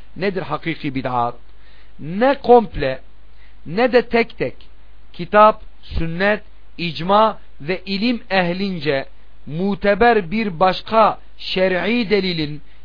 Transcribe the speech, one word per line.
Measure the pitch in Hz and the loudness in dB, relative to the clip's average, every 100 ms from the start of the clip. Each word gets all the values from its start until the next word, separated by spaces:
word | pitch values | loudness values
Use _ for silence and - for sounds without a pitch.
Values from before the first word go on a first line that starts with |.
| - - | -10 -4
Nedir | 196 180 | -2 -2
hakiki | 143 151 160 147 147 | -4 -4 -4 -4 -4
bid'at? | 131 123 123 120 - - - - - - - | -4 -2 0 -2 -4 -12 -12 -12 -12 -10 -8
Ne | 143 190 262 | -4 2 2
komple | 269 233 240 180 - 135 131 - - - - - - 135 | 4 8 6 6 -2 -4 -4 -10 -12 -12 -12 -12 -10 -6
ne | 190 254 | -2 2
de | 240 233 | 2 2
tek | 233 226 - | 0 0 -4
tek | 131 - - - - - - | -6 -6 -12 -12 -12 -12 -12
kitap, | - 170 208 214 - - - | -10 2 8 8 6 -6 -12
sünnet, | - - 165 170 202 214 - - - - | -4 -2 0 0 0 0 -4 -12 -12 -6
icma | 170 139 175 208 220 - - - | -6 -4 2 4 4 0 -10 -8
ve | 143 185 190 | -4 -4 -2
ilim | 196 240 233 - | 0 0 0 0
ehlince | 190 175 185 196 175 147 135 - - - - - | 2 2 0 -2 -2 0 -2 -2 -10 -12 -10 -8
muteber | 156 202 196 202 196 240 220 160 | -2 -2 0 2 6 6 6 2
bir | 220 208 156 | -2 -2 2
başka | 185 180 - 220 196 - - - | 2 2 2 4 4 2 -8 -10
şer'i | - 190 185 180 190 240 190 | -4 0 2 2 0 0 2
delilin | 202 190 165 147 147 - - | 2 2 -2 -4 -6 -10 -12